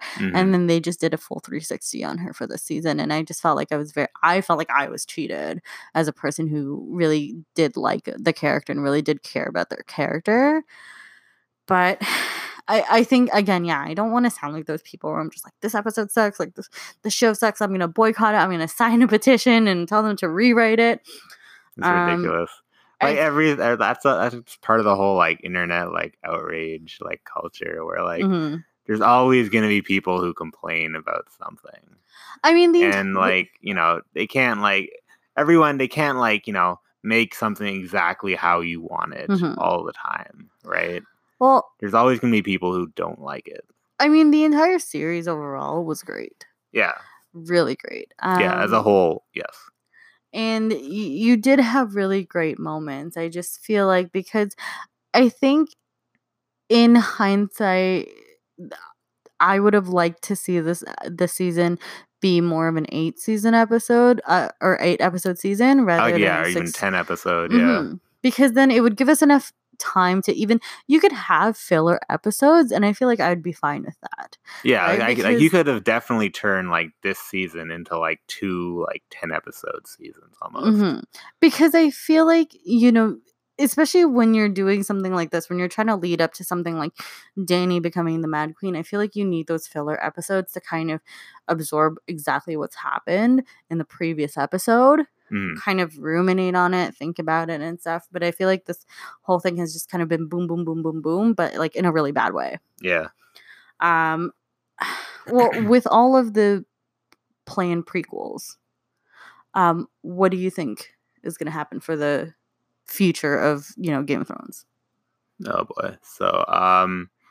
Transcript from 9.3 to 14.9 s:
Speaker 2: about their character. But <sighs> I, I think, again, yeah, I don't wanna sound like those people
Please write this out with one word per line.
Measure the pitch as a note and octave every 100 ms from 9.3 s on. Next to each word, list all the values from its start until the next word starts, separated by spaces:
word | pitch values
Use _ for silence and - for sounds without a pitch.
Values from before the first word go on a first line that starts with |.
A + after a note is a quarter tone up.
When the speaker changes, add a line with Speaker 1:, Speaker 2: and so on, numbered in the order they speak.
| - -
Speaker 2:
about | A#2 -
their | - -
character. | - C#3 D3+ - A3+ C#4 D#4 D4+ - - - - _ _ _ _ _ -
But | F3+ F3+ G3
<sighs> | - - - - - - -
I, | G#3+ -
I | A3
think, | A#3+ B3+ B3
again, | G#3 G3+ F3+ F3
yeah, | D3 D3
I |
don't | D#3+ A3
wanna | A#3 A#3+
sound | - D3
like | D#3
those | D#3 D#3
people | -